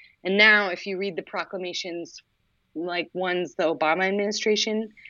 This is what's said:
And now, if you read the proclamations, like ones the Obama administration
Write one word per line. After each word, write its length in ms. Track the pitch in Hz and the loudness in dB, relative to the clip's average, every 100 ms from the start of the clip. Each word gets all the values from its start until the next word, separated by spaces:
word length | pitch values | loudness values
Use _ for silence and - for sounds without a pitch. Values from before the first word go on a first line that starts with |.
| - _ | -20 _
And 140 | 180 196 | -2 6
now, 320 | 214 208 202 | 8 6 4
if 160 | 180 202 | -4 -6
you 100 | 185 | -4
read 200 | 202 170 | -4 -6
the 60 | |
proclamations, 1000 | 190 190 165 196 180 170 185 170 165 - - _ _ _ _ 156 | -8 -8 -6 -6 -6 -6 -6 -8 -10 -14 -20 _ _ _ _ -8
like 340 | 175 175 170 | -4 -4 -4
ones 440 | 180 185 180 170 - | -4 -2 -2 -4 -2
the 80 | |
Obama 420 | 160 160 156 165 190 | 0 2 2 2 2
administration 800 | 202 202 208 226 214 220 214 220 - - | 0 -2 -2 0 2 0 -2 -4 -10 -20